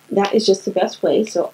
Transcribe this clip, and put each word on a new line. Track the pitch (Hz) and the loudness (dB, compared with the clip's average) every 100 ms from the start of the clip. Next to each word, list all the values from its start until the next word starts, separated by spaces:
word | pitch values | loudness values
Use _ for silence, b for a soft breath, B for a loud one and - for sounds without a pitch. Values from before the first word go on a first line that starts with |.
| - | -4
that | 196 196 | -2 2
is | 220 - | 2 2
just | 190 - | 0 -2
the | |
best | 180 247 - | -2 -2 -2
way, | 175 196 220 | 0 0 0
so | 175 - | -2 -4